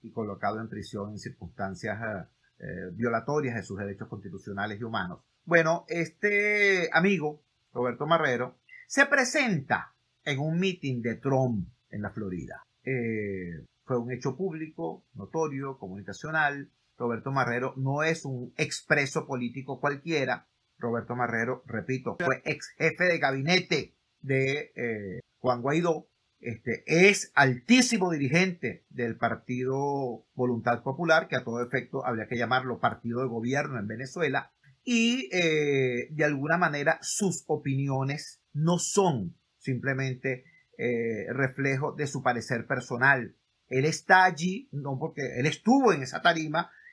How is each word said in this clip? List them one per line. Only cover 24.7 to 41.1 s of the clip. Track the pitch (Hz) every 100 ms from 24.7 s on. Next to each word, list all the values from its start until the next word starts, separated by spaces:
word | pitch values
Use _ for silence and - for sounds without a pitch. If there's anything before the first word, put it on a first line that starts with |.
eh, | - 120 110 98 92 - _
Juan | 127 120
Guaidó. | 127 156 175 156 - _ _ _
Este, | 120 107 - 113 -
es | 160 196 196 -
altísimo | - 135 123 - 247 247 226 180
dirigente | 160 135 160 190 175 117 - _
del | 107 117 113
Partido | 117 110 - 123 127 135 143 139 131 113 -
Voluntad | - 123 120 117 120
Popular, | - 135 170 160 165
que | 131
a |
todo | 120 117
efecto | 120 135 123 135
habría | 127 113 107
que | 120
llamarlo | 117 127 127 113
partido | 123 110 117 117
de | 131
gobierno | 113 117 135 147 123
en | 101
Venezuela, | 113 135 175 151 135 - _ _ _
y, | - 240 233 247 -
eh, | 180 170 156 147 139 131 120 -
de | 151
alguna | 151 143 147 170
manera | 175 147 143 -
sus | - - 196 - -
opiniones | 151 143 135 139 135 135 147 - - _
no | 147 160 175
son | - - 185 131 92 - _ _
simplemente, | - 123 131 135 135 127 135 127 - _ _ -
eh, | 123 120 117